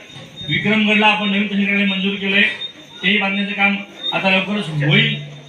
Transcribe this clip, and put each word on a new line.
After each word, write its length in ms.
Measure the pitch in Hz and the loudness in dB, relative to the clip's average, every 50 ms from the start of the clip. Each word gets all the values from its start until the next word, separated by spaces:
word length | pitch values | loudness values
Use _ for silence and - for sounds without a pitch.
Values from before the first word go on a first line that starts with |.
| - - - - - - - - - - | -16 -18 -18 -18 -18 -18 -18 -12 -6 -4
विक्रमगडला 580 | - 185 185 202 214 214 214 208 214 208 214 | -2 0 0 2 2 2 2 4 4 4 4
आपण 220 | 214 202 190 208 202 | 4 4 2 0 0
नवीन 180 | 196 202 208 | 0 0 0
तहसील 200 | 202 196 202 202 | 0 0 0 0
कार्यालय 200 | 196 202 202 202 | 2 2 2 2
मंजूर 280 | 196 190 185 190 196 202 | 0 0 0 -2 -2 -2
केलंय, 280 | 196 196 196 196 202 - - - - - - - - - - - - - | -2 -2 0 2 2 2 2 0 -4 -8 -12 -12 -14 -20 -20 -10 -4 0
तेही 160 | 196 202 202 | 0 2 2
बांधण्याचं 340 | 196 196 196 202 202 196 202 | 0 0 0 -2 -2 -2 -2
काम 240 | 202 202 202 202 202 - - - - - - - | 0 0 2 0 0 -4 -10 -12 -8 -6 -4 -4
आता 180 | - - 190 | -2 0 2
लवकरच 380 | 190 190 185 190 208 208 185 156 | 2 0 0 -2 -4 -4 -4 -4
होईल. 520 | 156 147 147 151 185 214 226 220 220 - - - - - - | -4 -2 2 4 4 4 4 2 0 -4 -8 -10 -14 -18 -16